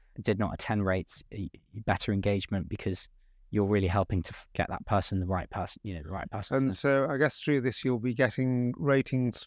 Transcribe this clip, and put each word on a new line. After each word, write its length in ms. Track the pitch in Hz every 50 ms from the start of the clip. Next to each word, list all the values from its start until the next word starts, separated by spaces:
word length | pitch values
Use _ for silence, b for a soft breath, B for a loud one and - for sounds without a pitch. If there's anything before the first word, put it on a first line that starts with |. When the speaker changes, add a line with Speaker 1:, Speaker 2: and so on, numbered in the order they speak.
| _ _ _ - 101
Speaker 1:
did 160 | - 104 95
not 160 | 107 87 -
attend 320 | - - - 110 104 98
rates, 380 | 95 92 95 92 - - - - - -
y-, 160 | 107 95 - - - _ _ -
y-, 80 | 110 110
better 260 | - 98 - - - 101
engagement, 560 | 98 95 101 101 98 - - 104 95 92 -
because 400 | 104 - - 98 92 - - - - - - - - _ - -
you're 160 | - 104 101
really 220 | 98 104 104 98 90
helping 340 | 90 101 92 - 101 90 80
to 80 | -
f-, 160 | - - - - -
get 140 | - 87 -
that 160 | - - -
person, 320 | - - 101 95 - 101 95
the 80 | 92
right 240 | 90 92 87 - -
person, 300 | - 104 90 - - - -
you 100 | 104 92
know, 80 | 82 73
the 60 | 87
right 200 | 92 95 101 98
person. 260 | - 101 98 - 139
Speaker 2:
And 200 | 135 135 131 -
so 320 | - - 139 139 139 135 160
I 60 | 143
guess 240 | 131 147 - - -
through 220 | - 151 147 139 120
this, 220 | 131 113 - -
you'll 140 | 131 127 113
be 160 | 110 127 117
getting 580 | 123 131 117 - - 131 127 127 123 123 120 123
ratings 680 | - 156 143 139 135 131 - 131 127 127 120 - - -